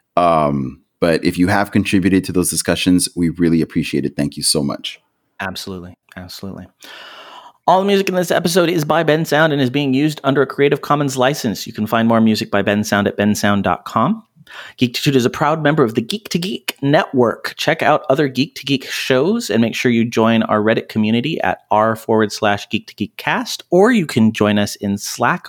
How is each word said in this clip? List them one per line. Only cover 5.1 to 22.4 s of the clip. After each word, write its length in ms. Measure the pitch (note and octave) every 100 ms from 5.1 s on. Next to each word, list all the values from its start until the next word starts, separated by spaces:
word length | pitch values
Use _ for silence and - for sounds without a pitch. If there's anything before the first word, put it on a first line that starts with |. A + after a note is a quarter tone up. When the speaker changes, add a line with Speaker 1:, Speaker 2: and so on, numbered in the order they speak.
| _ _ -
Speaker 2:
Absolutely. 540 | G2 F#2 - F#2 F2 F2+ _ -
Absolutely. 500 | F2+ - G2 F#2 F#2+ _ - - - - - - - _ -
All 140 | F3+
the 60 | G3
music 220 | G3 G3
in 60 |
this 160 | F#3 F3
episode 400 | F3+ F3 F3 E3+
is 140 | E3+
by 200 | D3+ D#3
Bensound 480 | D#3+ D3+ D#3+ D3 D#3+
and 80 | C#3+
is 100 | B2+
being 220 | C#3 C#3+
used 280 | C3 D3+ D3
under 160 | C#3+ C#3+
a 60 | C3+
Creative 340 | - C#3+ C#3+
Commons 380 | - D3 C#3+ C3
license. 480 | B2+ D3 A#2+ F#2 -
You 80 |
can 120 | A#2 G#2+
find 220 | A#2 A2+
more 120 | A#2
music 300 | A2+ G#2+ G#2+
by 120 | G2+
Bensound 440 | G2+ G#2 G#2+ G2+ G2+
at 120 | -
bensound 440 | G2+ G2+ G#2 G2+
dot 220 | F#2+ F2
com. 420 | - - B2+ A3+ - _ - - - -
Geektitude 380 | B2 - - C3+
is 100 | A#2
a 40 |
proud 320 | - D3 D#3+
member 200 | C#3+ D#3
of 140 | B2 A2+
the 40 |
Geek 280 | A#2 G#3 -
to 80 | F3+
Geek 380 | F3+ A#3 - -
Network. 720 | C#3 D3+ G3 C3 A#2 - - -
Check 260 | - E3
out 240 | A#2 D3+ -
other 200 | C3+ D3
Geek 260 | B2 D3+
to 100 | -
Geek 200 | B2+ C#3
shows 680 | - - - B2+ D#3 A3+ A#3
and 100 | G#2
make 140 | A2+
sure 160 | - B2+
you 140 | A#2
join 400 | A#2 A#2 A2+ A2+
our 160 | A2 G#2+
Reddit 280 | G#2+ A2+ -
community 520 | A2+ G#2+ A#2 C3 E3
at 220 | - F2+ -
r 260 | G#2 A2 A2+
forward 360 | - A2 G#2+
slash 360 | -